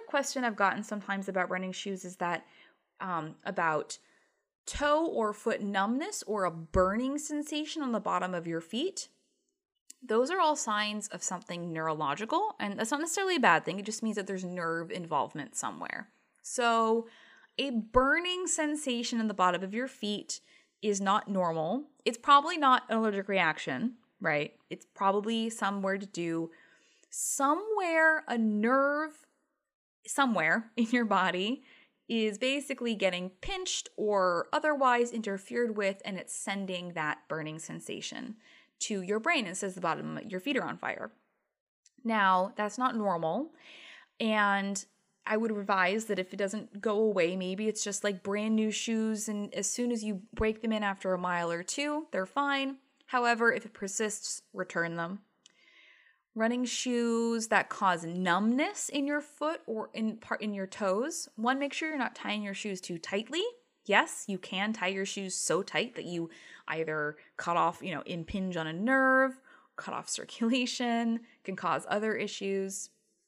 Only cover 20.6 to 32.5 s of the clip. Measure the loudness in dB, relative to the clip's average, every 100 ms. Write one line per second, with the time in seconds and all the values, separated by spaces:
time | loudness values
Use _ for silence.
20.6 | _ _ -2 0 2 2 2 0 2 2
21.6 | 0 -2 -4 _ -2 -2 6 8 8 4
22.6 | 6 6 4 2 2 0 0 4 4 2
23.6 | -2 -2 -2 -4 _ _ 0 0 0 -8
24.6 | _ -14 -14 0 2 2 0 -2 -2 -2
25.6 | -2 0 0 -2 -4 -4 -2 0 -2 -8
26.6 | -20 -20 _ _ _ -8 -4 0 2 2
27.6 | 0 0 2 6 6 4 0 2 2 4
28.6 | 4 4 4 2 -2 -6 _ _ _ _
29.6 | _ _ _ _ -6 2 4 4 4 2
30.6 | 0 0 2 4 4 4 4 2 0 -2
31.6 | -8 -20 _ _ _ 0 0 0 0